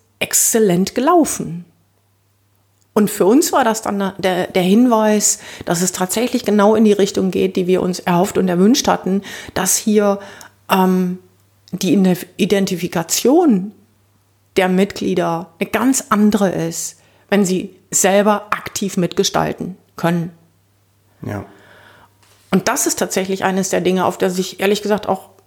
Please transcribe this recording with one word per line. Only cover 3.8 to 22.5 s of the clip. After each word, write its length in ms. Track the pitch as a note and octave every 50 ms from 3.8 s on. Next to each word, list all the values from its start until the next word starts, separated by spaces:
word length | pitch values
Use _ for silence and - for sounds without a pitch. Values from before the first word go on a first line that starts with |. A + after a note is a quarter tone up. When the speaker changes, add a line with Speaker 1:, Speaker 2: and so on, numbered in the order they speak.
Speaker 1:
dann 320 | - G#3+ G3+ G3 G3 F#3+ F#3
der, 300 | - F#3+ F#3 F3+ F3 F3+
der 160 | - - F#3+ F3+
Hinweis, 760 | F#3 G3+ A#3 B3+ B3+ A3+ A3 G#3+ G#3+ G#3+ G#3 G3+ - - - - - - - -
dass 160 | - F3 E3+
es 120 | F#3 F3+ -
tatsächlich 500 | - F#3 F#3 - A3 B3 A#3+ - A#3+ -
genau 320 | G#3+ G#3 G#3 G3+ G#3+ A3
in 80 | G#3+ A3+
die 80 | G#3
Richtung 400 | G#3 G3+ G3 G3 - G3 F#3+ F#3
geht, 240 | F3+ F#3+ F#3+ F#3+ -
die 120 | F#3+ F3+
wir 140 | F3+ F#3 F3+
uns 180 | - F3+ F3+ -
erhofft 380 | - F#3 F3 F3 F#3 G#3 -
und 120 | - F#3 F#3
erwünscht 380 | F3 F3 F#3+ G#3+ C#4 - -
hatten, 340 | G3+ F3+ F3+ - F#3 F#3+ G3 G3 - - - - - -
dass 240 | - F#3 F#3 -
hier, 420 | - - A3 G#3 G#3+ G#3 G3+ G3 G3+ - - - - - - _ _ _ -
ähm, 500 | G3 F#3+ F#3 F#3 F#3 F#3 F#3 F3+ F3+ F#3 - _ _ _ _ _ _ _ _ -
die 220 | - F3+ F#3 F3+ C#3
Ident-, 340 | G3+ F#3 F#3 F3+ - - - -
Identifikation 1400 | - - F3 G#3 G3 G3 - F#3+ E3 F3 - - F3 E3 - - - - A#3 C#4+ F4 F4+ D4 G#3+ F3+ F#3+ G#3+ - _ _ _ _ _ _ _ _ _ _ _ _ _ _ _ -
der 100 | F#3+ F#3
Mitglieder 840 | F#3 F#3 F#3 G3+ G3+ - - G#3 F#3+ F#3 F3+ E3+ E3+ E3+ E3 F#3 - _
eine 120 | - G3+ -
ganz 360 | - G#3+ A#3 C4 C4 - - -
andere 400 | A3 G3+ G#3+ G#3 G#3 G#3 G3+ F3+
ist, 480 | - D#3+ E3 E3 E3+ - - - - _ _ _ _ _ _ -
wenn 160 | G3+ G3 G3+
sie 320 | F3 F#3 F3 - - - _ _ -
selber 560 | - - - F#3 G3 G3+ G3+ G#3+ G#3 G#3 - -
aktiv 460 | - - - - - - G3+ F#3+ -
mitgestalten 800 | F#3+ E3+ E3+ - - G3 - - D#3 D#3 D3+ - - E3+ F3 F#3 - _ _ -
können. 360 | - - E3+ F3 E3+ E3 F3 - _ _ _ _ _ _ _ _ _ _ _ _ _ _ _ _ -
Speaker 2:
Ja. 240 | - A2 G#2 G2 F#2 - - - - - - - - - - - _ _ _ _ _ _ _ _ _ -